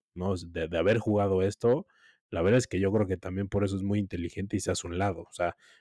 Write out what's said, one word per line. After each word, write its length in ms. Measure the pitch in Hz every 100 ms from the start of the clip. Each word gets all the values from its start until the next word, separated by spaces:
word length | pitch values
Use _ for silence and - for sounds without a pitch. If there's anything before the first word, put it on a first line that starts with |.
| _
¿no? 200 | 90 92 90
De, 320 | 85 82 80
de 100 | 85
haber 200 | 90 113
jugado 440 | 107 104 101 95
esto, 460 | 98 - 117 131 - _ - _ _
la 100 | 98
verdad 180 | 90 123
es 100 | -
que 100 | 92
yo 140 | 95
creo 160 | 107 95
que 80 | 90
también 320 | 92 92 98
por 160 | 104
eso 120 | 98 98
es 60 |
muy 160 | 98 104
inteligente 580 | 98 87 85 - 95 101
y 40 |
se 100 | 92
hace 160 | 90 87
un 100 | 87
lado, 260 | 98 85
o 100 | 85
sea, 240 | - 87 - _ -